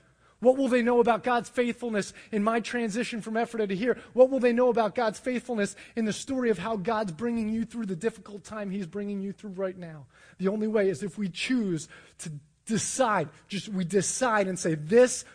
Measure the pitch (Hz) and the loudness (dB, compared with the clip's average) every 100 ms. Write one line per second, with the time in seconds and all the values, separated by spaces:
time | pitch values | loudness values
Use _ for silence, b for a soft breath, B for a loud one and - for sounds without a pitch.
0 | b b b b 233 262 262 247 233 240 | b b b b 4 4 4 4 4 4
1 | 233 220 247 240 - - 240 233 240 214 | 4 4 2 0 0 -2 -2 -2 -2 -2
2 | - - B 214 208 233 - 240 226 202 | -4 -8 B -2 0 0 -2 -4 -2 -2
3 | 220 233 220 220 233 - 208 185 247 - | -4 -6 -4 -2 -2 -2 -2 -2 -2 -2
4 | B 233 262 269 240 240 254 226 214 - | B 4 6 6 2 4 4 4 2 0
5 | 220 - - 247 - 226 202 - B B | -2 -2 -4 -4 -4 -2 -2 -6 B B
6 | 220 - - 262 240 185 208 226 175 214 | -4 -4 -4 -2 0 0 -2 -4 -2 -2
7 | 214 151 240 233 214 220 226 240 208 170 | -2 -4 -4 -2 -2 -2 -4 -6 -6 -4
8 | 226 220 202 202 - 214 202 196 175 202 | -4 -6 -14 -18 -14 -10 -6 -6 -6 -8
9 | 202 202 196 - 214 180 190 185 170 156 | -6 -6 -8 -10 -12 -6 -6 -6 -14 -16
10 | 131 b b b 185 214 214 214 196 160 | -20 b b b -2 0 0 2 2 0
11 | 208 214 196 - - 254 202 165 - B | -6 -6 -6 -4 -2 0 0 -2 -6 B
12 | B B 175 147 - _ - 220 - - | B B -12 -12 -16 _ -2 -2 0 0
13 | 247 202 147 b b 196 - 190 170 196 | 2 2 -2 b b -8 -4 -4 0 0
14 | 165 - 254 214 190 185 180 151 151 233 | 0 0 2 2 2 0 -2 -2 4 6
15 | 247 - - | 6 4 -10